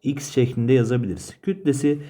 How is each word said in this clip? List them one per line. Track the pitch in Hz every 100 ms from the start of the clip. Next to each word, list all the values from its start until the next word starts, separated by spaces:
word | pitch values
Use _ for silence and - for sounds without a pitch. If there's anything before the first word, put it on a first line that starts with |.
X | - 143 -
şeklinde | - 123 123 117
yazabiliriz. | 131 113 123 110 87 - -
Kütlesi, | - 190 147 139 147 147